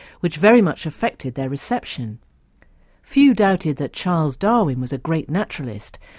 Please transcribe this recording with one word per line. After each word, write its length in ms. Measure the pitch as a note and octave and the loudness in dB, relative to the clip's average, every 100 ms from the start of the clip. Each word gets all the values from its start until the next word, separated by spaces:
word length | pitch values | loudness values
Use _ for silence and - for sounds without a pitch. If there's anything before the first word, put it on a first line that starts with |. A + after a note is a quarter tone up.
| - - | -20 -6
which 160 | F3 D3+ | -6 2
very 240 | G3+ A#3+ | 6 6
much 240 | F3+ - | 4 -2
affected 500 | D#3 - A3+ - C3 | -8 -4 -6 -6 -10
their 140 | B2+ C3 | -6 -6
reception. 720 | C#3 - - - - A2+ G#2+ _ _ _ _ _ _ _ _ | -6 -6 -6 -6 -10 -10 -12 _ _ _ _ _ _ _ _
Few 300 | - C4+ C#4 | -2 4 6
doubted 460 | G#3+ G3 F#3 D#3 C#3 | 6 4 2 -2 -4
that 160 | C3+ | -6
Charles 420 | - F#3 E3+ D3+ C3 | -4 -2 0 0 0
Darwin 460 | G3+ A#3+ E3 B2+ | 0 2 2 -2
was 100 | B2+ | -4
a 60 | C3+ | -6
great 320 | D#3+ D#3+ - | -2 -4 -2
naturalist, 680 | E3+ D#3 - B2+ G#2 - - - | -4 -4 -8 -10 -10 -14 -20 -20